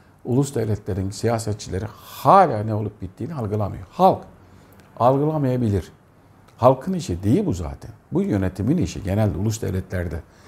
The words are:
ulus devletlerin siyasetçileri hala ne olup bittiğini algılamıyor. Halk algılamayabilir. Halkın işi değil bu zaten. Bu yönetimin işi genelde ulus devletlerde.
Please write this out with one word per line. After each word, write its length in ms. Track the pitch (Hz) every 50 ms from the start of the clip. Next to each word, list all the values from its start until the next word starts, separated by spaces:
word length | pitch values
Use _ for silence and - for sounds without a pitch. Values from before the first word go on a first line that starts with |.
| - - - _ -
ulus 300 | 123 120 135 143 139 -
devletlerin 540 | 117 113 107 104 - - 104 92 98 95 98
siyasetçileri 760 | 101 - - 113 117 113 110 110 101 - - - 87 95 107 - -
hala 680 | - - - - - - 139 180 196 185 147 117 104 104
ne 100 | 107 107
olup 280 | 107 107 101 - -
bittiğini 320 | 95 87 - - 110 160 170
algılamıyor. 500 | 135 113 95 107 107 101 92 - - - -
Halk 320 | - - 180 190 143 - - - - - - - - - - - - - - - - -
algılamayabilir. 920 | 113 127 135 139 151 156 156 156 139 127 127 123 120 107 98 90 - - - _ _ _ _ _ _ _ - - - - _
Halkın 360 | - 113 131 135 131 - 190 185
işi 300 | 170 - - 90 87 95
değil 220 | 101 123 202 214
bu 80 | 156 98
zaten. 380 | 85 85 69 69 - - - - - _ -
Bu 100 | 135 175
yönetimin 560 | 202 196 120 98 95 92 - - 92 117 170
işi 260 | 175 101 85 - 69 -
genelde 340 | 87 98 107 110 101 76
ulus 240 | 82 101 113 107 -
devletlerde. 600 | 98 98 92 92 90 - 95 90 85 85 80 80 - - - - -